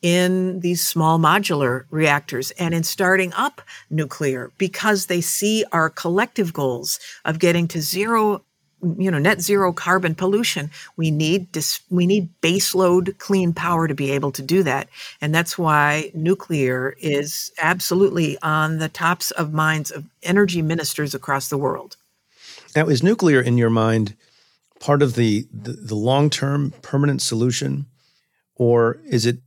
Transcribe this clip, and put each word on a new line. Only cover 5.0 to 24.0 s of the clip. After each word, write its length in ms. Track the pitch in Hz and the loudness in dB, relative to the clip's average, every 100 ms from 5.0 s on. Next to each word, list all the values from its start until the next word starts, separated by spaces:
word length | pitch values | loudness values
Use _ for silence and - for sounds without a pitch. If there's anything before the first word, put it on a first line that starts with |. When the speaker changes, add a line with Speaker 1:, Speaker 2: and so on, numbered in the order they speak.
| 180 | 0
Speaker 1:
they 140 | 175 | -2
see 460 | 170 - 202 220 208 | -2 -2 0 0 0
our 200 | 170 160 | 0 0
collective 640 | - 175 175 247 - 180 | -2 -2 0 -2 -2 -4
goals 440 | 160 135 123 - - - - - | -2 -2 -2 -6 -8 -10 -10 -6
of 120 | 160 | 0
getting 300 | 175 170 170 | 2 2 0
to 140 | 170 | -2
zero, 600 | 147 185 214 233 214 208 _ _ _ _ 180 165 | -6 -4 0 2 2 0 _ _ _ _ -6 -2
you 140 | 190 | 0
know, 80 | 160 | 2
net 240 | 156 214 | 2 2
zero 280 | 175 202 185 | 2 2 2
carbon 440 | 170 - 185 180 | 0 0 2 2
pollution. 560 | 160 185 202 233 - 147 - - - | -2 0 0 0 -4 -8 -12 -20 -4
We 140 | 160 | -2
need 420 | 151 156 185 180 | 0 2 0 -2
dis-, 280 | 156 147 - _ | -6 -4 -6 _
we 160 | 180 180 | 0 2
need 240 | 208 175 _ | 2 0 _
baseload 760 | 165 180 - 185 185 180 180 196 | 0 0 0 2 4 4 2 -6
clean 340 | - 196 175 | -2 0 2
power 340 | 165 165 170 165 | 0 -2 0 0
to 80 | |
be 180 | 139 139 | -2 -2
able 200 | 139 143 | -2 -2
to 80 | 131 | -4
do 220 | 135 180 | 0 2
that. 260 | 170 131 - - - - | 2 0 -4 -14 -20 -8
And 140 | 147 | -2
that's 240 | 160 170 - | 0 0 -2
why 520 | 165 151 147 151 151 | 2 4 4 2 -4
nuclear 840 | 165 156 190 - 160 131 127 131 135 | -4 0 0 0 -2 0 0 -4 -6
is 520 | 165 143 147 - - - | -2 -2 -2 -8 -10 -2
absolutely 800 | 160 185 - 175 196 160 160 143 | 0 0 0 2 2 2 -2 -2
on 380 | 160 156 156 160 | -2 0 0 -2
the 100 | 156 | -4
tops 420 | - 170 175 - | -2 -2 -2 -4
of 200 | - 156 | -4 -4
minds 380 | 156 156 156 147 | 0 0 0 -4
of 160 | - - _ | -10 -16 _
energy 400 | 175 190 202 175 | 0 4 4 2
ministers 520 | 156 165 151 - 147 | -2 -2 -4 -4 -4
across 360 | 135 - 139 - | -6 -4 -4 -2
the 80 | 143 | -2
world. 380 | 139 - - - _ _ _ _ - - - | -2 -4 -10 -20 _ _ _ _ -20 -20 -6
Speaker 2:
Now, 120 | - 160 | -2 2
is 140 | 139 | 4
nuclear, 400 | 165 226 180 135 | 4 4 4 4
in 160 | 123 120 | 4 2
your 120 | 117 | 4
mind, 440 | 113 110 113 | 2 2 2